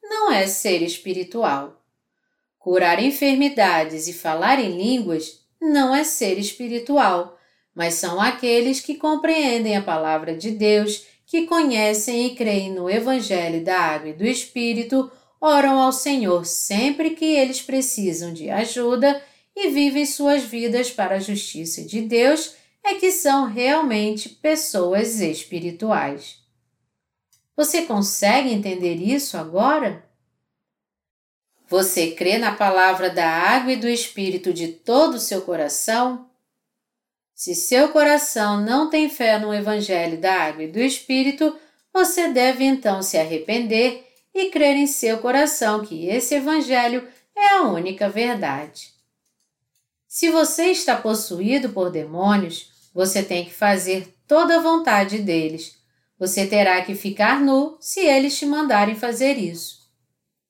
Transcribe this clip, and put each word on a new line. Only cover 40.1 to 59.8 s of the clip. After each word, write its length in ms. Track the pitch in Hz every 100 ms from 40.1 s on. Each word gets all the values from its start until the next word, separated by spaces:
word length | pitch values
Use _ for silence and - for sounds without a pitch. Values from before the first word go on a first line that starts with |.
| 165
da 140 | 185
água 300 | 185 156 156
e 80 | 156
do 80 | 202
Espírito, 760 | 262 262 - 262 269 277 311 311 - _ _
você 360 | 381 359 349 330
deve 340 | 247 254 262
então 400 | 269 262 214 190
se 140 | 190 165
arrepender 880 | 160 160 - 240 226 226 254 240 - _ _
e 160 | 381 381
crer 260 | 311 285 285
em 120 | 285
seu 320 | - 226 220
coração 640 | 247 269 294 - 220 214 208
que 220 | 160 175
esse 280 | 240 - 294
Evangelho 720 | 277 311 240 254 240 247 247 _ _ 415
é 140 | 403
a 140 | 392
única 460 | 262 170 180 196 202
verdade. 840 | 202 240 220 156 135 151 - - _ _ _ _ _ _ _ _ _ _ _ _
Se 220 | - 330
você 360 | 320 311 - 349
está 300 | - - 233
possuído 720 | 220 214 - 175 208 269 240
por 200 | 202 180
demônios, 800 | 160 151 170 196 208 170 - - _ _
você 300 | 180 190 196
tem 220 | 196 175 175
que 80 |
fazer 640 | - 208 185 180 190 - _ -
toda 300 | 302 339 330
a 40 |
vontade 560 | 330 330 302 202 196 214
deles. 640 | 196 165 156 160 - _ _ _ _ _
Você 260 | 190 202 196
terá 340 | 208 190 180
que 100 | 180
ficar 480 | 190 196 196 214 277
nu 340 | 277 269 302 -
se 220 | - 381
eles 360 | 330 269 277 285
te 80 | 285
mandarem 480 | 302 294 208 208
fazer 460 | 220 240 233 269 262
isso. 520 | 170 165 - -